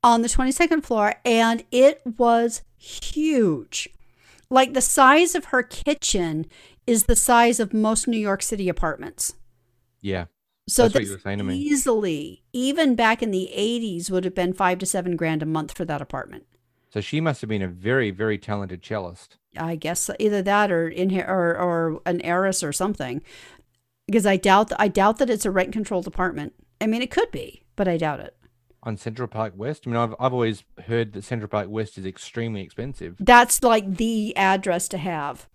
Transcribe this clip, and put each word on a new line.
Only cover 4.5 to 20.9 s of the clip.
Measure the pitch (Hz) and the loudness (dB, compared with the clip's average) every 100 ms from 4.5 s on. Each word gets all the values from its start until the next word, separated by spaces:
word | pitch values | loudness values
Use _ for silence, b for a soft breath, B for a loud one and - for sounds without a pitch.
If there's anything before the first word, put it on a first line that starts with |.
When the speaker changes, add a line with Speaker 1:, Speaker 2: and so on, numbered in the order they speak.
| 254 262 | 4 4
Speaker 1:
the | 262 | 2
size | - - 262 294 349 | 0 6 8 8 4
of | 349 - | 0 -2
her | 254 | -2
kitchen | 240 - - 294 - 202 170 156 160 b b b - | -2 -6 -4 -2 0 0 0 -4 -6 b b b 0
is | 226 - | 2 4
the | 233 | 4
size | - 240 240 240 | 6 6 6 2
of | 208 | 0
most | 220 214 220 - | 2 2 0 0
New | 226 | -2
York | 208 196 | 0 -2
City | - 208 185 | -4 -4 -2
apartments. | 170 170 - - - - - - _ _ _ _ _ | 0 -2 -4 -12 -8 -8 -8 -20 _ _ _ _ _
Speaker 2:
Yeah. | 98 92 87 _ _ _ - | -6 -6 -6 _ _ _ -4
Speaker 1:
So | - | 2
Speaker 2:
That's | 233 | 4
what | 139 | 2
Speaker 1:
this | 98 | -2
Speaker 2:
you | |
were | 98 | -8
saying | - 202 | -8 -4
to | |
me. | - - | -4 -4
Speaker 1:
easily, | 294 285 262 220 196 151 151 180 _ | -2 0 2 0 0 -4 -8 -14 _
even | 247 262 302 302 | -4 -2 2 2
back | 233 220 226 | 2 2 0
in | 220 | -2
the | 185 180 | -2 -4
eighties, | - 214 240 226 170 175 | -4 -2 -2 -4 -6 -4
would | 185 | -2
have | 185 | -2
been | 185 180 | -2 -4
five | 185 185 185 | 0 0 0
to | 185 | -2
seven | 196 180 170 | -4 -2 -2
grand | 165 156 | -2 -2
a | 156 | -2
month | 156 156 | -4 -6
for | - 165 | -8 -6
that | 147 | -6
apartment. | 143 135 - - _ _ _ _ _ | -8 -10 -10 -16 _ _ _ _ _
Speaker 2:
So | 107 | -8
she | 104 151 | -4 -2
must | 160 135 | -2 -4
have | 110 | -4
been | 107 | -4
a | 92 | -4
very, | 87 98 131 110 | -6 -2 0 0
very | 92 110 101 | -2 -2 -4
talented | - 104 95 90 | -4 -6 -6 -12
cellist. | - 107 90 92 - _ _ - | -8 -8 -8 -14 -20 _ _ -10
Speaker 1:
I | 165 165 | -8 -6
guess | 156 175 - - | -6 -6 -6 0
either | 214 208 | 0 2
that | 190 202 202 | 2 2 2
or | 170 | 0
in | 165 | -2